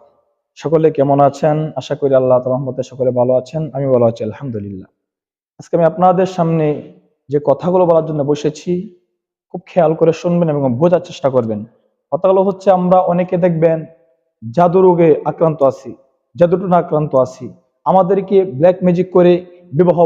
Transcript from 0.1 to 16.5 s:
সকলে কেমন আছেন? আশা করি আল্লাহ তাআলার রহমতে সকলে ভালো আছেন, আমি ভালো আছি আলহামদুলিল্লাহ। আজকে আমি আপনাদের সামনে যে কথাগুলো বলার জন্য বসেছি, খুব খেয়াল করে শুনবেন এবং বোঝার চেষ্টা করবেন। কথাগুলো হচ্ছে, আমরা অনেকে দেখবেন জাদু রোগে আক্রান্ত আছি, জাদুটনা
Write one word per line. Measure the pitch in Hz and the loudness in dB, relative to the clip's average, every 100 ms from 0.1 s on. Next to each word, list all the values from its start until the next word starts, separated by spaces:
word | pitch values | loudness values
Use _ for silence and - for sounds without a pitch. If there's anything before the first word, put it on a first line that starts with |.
| _ _ _ _ - | _ _ _ _ -12
সকলে | 147 160 160 143 | -2 0 2 0
কেমন | 139 143 139 | 0 2 2
আছেন? | - 156 151 156 131 | 2 -2 -2 -4 -8
আশা | - 139 | -10 -4
করি | 139 131 | 0 2
আল্লাহ | 127 123 | 2 0
তাআলার | 127 | 0
রহমতে | 127 131 135 127 | -4 -6 -8 -10
সকলে | - 127 123 | -4 -2 0
ভালো | 123 127 | 0 -2
আছেন, | 127 156 156 135 | -4 -8 -8 -6
আমি | 135 | -2
ভালো | 123 117 | 0 0
আছি | 113 110 | -2 -8
আলহামদুলিল্লাহ। | - 139 110 101 95 - _ _ _ _ _ _ - | -10 -10 -10 -10 -14 -18 _ _ _ _ _ _ -20
আজকে | - 175 | -6 -2
আমি | 160 | 0
আপনাদের | 175 185 180 185 - | 2 2 2 0 -2
সামনে | 165 165 151 143 - - _ _ - | -2 0 -2 -4 -10 -20 _ _ -6
যে | 143 147 | -2 -2
কথাগুলো | 135 175 185 175 | -2 0 0 2
বলার | 165 156 | 2 0
জন্য | 151 139 | -4 -4
বসেছি, | 147 151 147 180 180 214 - _ _ _ _ _ | -2 -4 -6 -6 -6 -8 -18 _ _ _ _ _
খুব | 180 - | -18 -4
খেয়াল | 180 156 160 | 0 2 2
করে | 165 156 | 0 0
শুনবেন | 175 175 165 | -2 0 0
এবং | 147 135 120 | 0 -2 0
বোঝার | 170 170 - | 2 0 -2
চেষ্টা | - 135 | -6 -2
করবেন। | 127 113 104 110 _ _ _ _ | 0 -2 -6 -10 _ _ _ _
কথাগুলো | 143 185 190 190 | -2 2 2 0
হচ্ছে, | 190 202 185 | 0 0 2
আমরা | 180 185 180 | 4 2 2
অনেকে | 175 180 180 | -2 -2 0
দেখবেন | 180 160 165 160 151 _ _ _ _ _ | 0 2 0 0 -6 _ _ _ _ _
জাদু | 113 117 175 190 185 | -6 0 2 4 4
রোগে | 170 165 - 151 | 4 4 2 -2
আক্রান্ত | 147 160 147 135 | -2 -2 2 0
আছি, | - - - _ _ _ - | -2 -10 -20 _ _ _ 0
জাদুটনা | 170 | 0